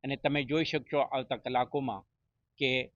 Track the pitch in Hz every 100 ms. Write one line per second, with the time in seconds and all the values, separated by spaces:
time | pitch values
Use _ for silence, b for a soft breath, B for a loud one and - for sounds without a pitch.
0 | 135 139 147 147 127 156 156 156 120 147
1 | 135 135 123 123 127 127 123 147 135 98
2 | - _ _ _ _ _ 135 127 127